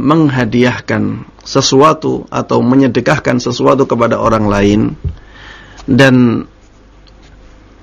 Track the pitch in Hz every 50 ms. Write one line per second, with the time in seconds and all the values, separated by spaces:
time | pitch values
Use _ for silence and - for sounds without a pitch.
0 | 127 135 156 165 156 143 127 127 123 110 117 120 123 123 117 - - - 113 107
1 | 104 101 110 117 - - - - - - - 117 - - 139 131 143 156 151 151
2 | - 131 127 135 - - - 127 117 - 123 120 117 120 127 135 135 127 123 131
3 | - - 156 139 - 135 127 123 - 123 123 - 131 139 139 131 135 127 127 117
4 | 117 117 117 104 107 113 110 110 107 104 101 101 101 101 104 107 117 113 - -
5 | - - - - - - - - - - - - - - - - - - 120 120
6 | 135 135 127 127 123 120 110 - - - - _ _ _ _ - _ - _ -
7 | - - - - - - - - - - - - - - - -